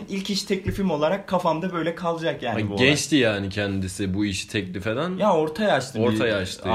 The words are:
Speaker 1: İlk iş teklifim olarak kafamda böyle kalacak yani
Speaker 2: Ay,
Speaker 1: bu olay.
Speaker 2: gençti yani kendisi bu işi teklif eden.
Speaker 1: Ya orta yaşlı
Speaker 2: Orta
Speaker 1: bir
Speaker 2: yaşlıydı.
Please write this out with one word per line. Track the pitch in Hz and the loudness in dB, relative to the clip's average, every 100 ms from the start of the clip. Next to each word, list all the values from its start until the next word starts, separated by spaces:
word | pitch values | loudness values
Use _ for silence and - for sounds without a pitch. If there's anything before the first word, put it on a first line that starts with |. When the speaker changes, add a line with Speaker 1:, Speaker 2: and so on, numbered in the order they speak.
| 202 | -6
Speaker 1:
İlk | 196 190 | -6 -2
iş | 196 | -4
teklifim | - 190 185 - 190 | -2 -2 -2 -2 0
olarak | 151 151 196 - | 2 2 0 0
kafamda | 180 175 156 185 | 0 2 0 -2
böyle | 170 160 165 | -2 -2 -2
kalacak | 170 165 160 139 | -2 -2 -2 -2
yani | 120 110 | -2 -2
Speaker 2:
Ay, | 107 | -2
Speaker 1:
bu | |
olay. | 101 131 | 2 4
Speaker 2:
gençti | 147 - 151 | 4 2 4
yani | 117 101 98 | 4 2 -2
kendisi | 98 101 98 95 - 98 | -2 -2 -2 -4 -4 -2
bu | 92 104 | 0 0
işi | 98 - | -2 -4
teklif | 110 95 95 101 | -4 -4 -4 -4
eden. | 113 170 185 | -2 -2 0
Speaker 1:
Ya | 208 | 2
orta | 170 156 156 | 4 2 0
yaşlı | 214 147 - 117 | 2 2 0 2
Speaker 2:
Orta | 117 110 123 | 2 4 2
Speaker 1:
bir | |
Speaker 2:
yaşlıydı. | 104 92 - 98 | 2 -2 -4 0